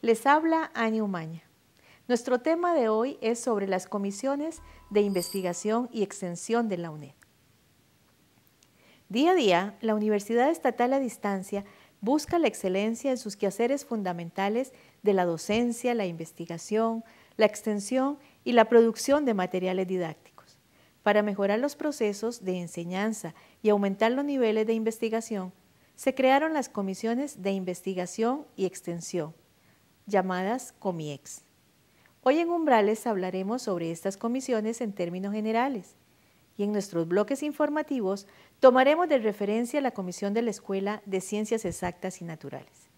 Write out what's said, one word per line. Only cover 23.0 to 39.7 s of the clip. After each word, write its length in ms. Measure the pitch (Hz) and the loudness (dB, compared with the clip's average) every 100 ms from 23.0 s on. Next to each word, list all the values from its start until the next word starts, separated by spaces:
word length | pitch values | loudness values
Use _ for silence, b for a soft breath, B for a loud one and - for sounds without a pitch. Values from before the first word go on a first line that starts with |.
| 214 214 165 b b b | -2 -4 -10 b b b
y 60 | 214 | 2
aumentar 420 | 208 196 196 220 | 4 2 2 2
los 140 | 262 | 2
niveles 420 | 285 277 226 220 220 | -2 2 2 2 0
de 80 | |
investigación, 800 | 226 220 226 226 226 226 208 185 - _ b b | 0 -2 -2 -2 -2 -4 -6 -8 -12 _ b b
se 200 | - - | -4 -2
crearon 400 | 262 262 277 311 | 2 4 4 2
las 140 | 311 - | -2 -4
comisiones 720 | - 196 190 220 240 285 - | -4 -6 -4 -4 -2 -4 -4
de 100 | 190 | -2
investigación 920 | 196 185 180 - 180 180 - 226 277 302 - | -2 -4 -6 -6 -4 -6 -2 -2 -2 -8 -4
y 80 | |
extensión, 720 | 185 - - 170 165 180 156 - _ b b b b _ - | -4 -4 -10 -8 -6 -6 -6 -10 _ b b b b _ 0
llamadas 680 | 196 185 180 190 254 - | 0 2 -2 -2 -2 -6
comiex. 720 | _ 202 170 151 139 - - _ _ _ _ b b b b | _ -4 -4 -6 -10 -12 -20 _ _ _ _ b b b b
Hoy 160 | 254 302 | 2 2
en 100 | 339 | 2
Umbrales 580 | 349 311 233 208 220 240 | 0 4 4 4 0 -2
hablaremos 560 | 202 185 185 190 247 | -2 -2 -4 -4 -4
sobre 280 | 233 180 165 | -4 -4 -4
estas 260 | 170 196 196 | -4 -6 -4
comisiones 640 | 233 254 262 226 214 226 | -4 -4 -2 -2 -2 -4
en 140 | 226 | -6
términos 380 | 196 175 180 196 | -4 -6 -4 -6
generales 640 | 214 220 220 262 240 - _ b b b b b - | -4 0 0 0 -2 -10 _ b b b b b -4
y 80 | |
en 80 | 202 | -2
nuestros 340 | 208 196 170 165 | -2 -2 -2 0
bloques 360 | 185 - 277 | 0 0 -2
informativos 840 | 302 285 302 294 302 269 190 196 - B B _ | -4 -2 0 0 -2 -2 -2 -4 -8 B B _
tomaremos 500 | 262 247 262 311 349 | 8 10 6 4 4
de 100 | 277 | 2
referencia 640 | 214 202 202 220 240 | 2 -2 -2 -2 0